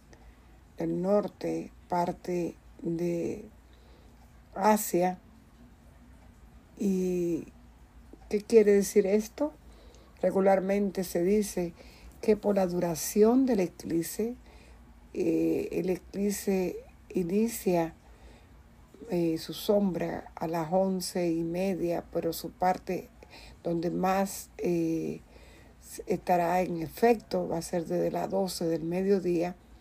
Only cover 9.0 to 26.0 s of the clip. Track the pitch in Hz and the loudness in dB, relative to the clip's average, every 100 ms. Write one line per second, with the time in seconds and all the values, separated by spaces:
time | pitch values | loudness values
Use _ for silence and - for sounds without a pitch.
9 | 190 208 214 - 294 - - - - - | 4 2 0 -4 -4 -6 -20 -20 -20 -20
10 | - - 185 190 196 190 185 202 202 185 | -20 -4 0 4 4 4 2 0 0 -2
11 | 180 175 175 214 202 - 175 - - - | -4 0 2 2 0 -4 -6 -8 -20 -20
12 | - - - 208 208 196 185 175 170 156 | -20 -4 0 2 2 2 0 0 -2 -2
13 | - 208 214 254 262 214 175 - - 165 | 0 4 6 6 4 2 0 -4 -4 -4
14 | 165 - 226 247 - - - - - - | -2 -4 -6 -6 -16 -20 -20 -20 -20 -20
15 | - - 170 165 165 160 - 170 180 180 | -12 -4 0 0 0 0 -2 -4 -2 -4
16 | - 190 202 202 - 190 180 440 - - | -6 -4 -4 -2 -2 0 -2 -6 -14 -20
17 | - - 170 202 226 226 202 175 160 - | -6 -4 0 0 0 -2 0 2 0 -6
18 | - - - - - - - - - - | -20 -20 -20 -20 -20 -20 -20 -20 -20 -20
19 | - 175 170 160 - 156 - 208 196 170 | -4 0 0 0 -6 -4 2 2 2 0
20 | 170 - - - 165 170 156 185 190 185 | -4 -6 -10 -8 -4 -2 0 2 2 0
21 | 175 190 175 165 165 175 190 170 175 170 | -4 -2 0 0 -2 -2 -2 0 -2 -4
22 | - 170 170 160 170 - 180 185 - 180 | -4 -4 -4 -4 -8 -2 0 0 -2 -6
23 | - - - - - - 175 170 170 165 | -8 -18 -20 -20 -20 -10 -4 -2 -2 0
24 | 185 190 196 - - - 175 170 165 160 | 0 0 0 -6 -14 -6 -2 0 0 -2
25 | 156 160 - - - - - - - - | -4 -8 -14 -20 -20 -20 -20 -20 -18 -10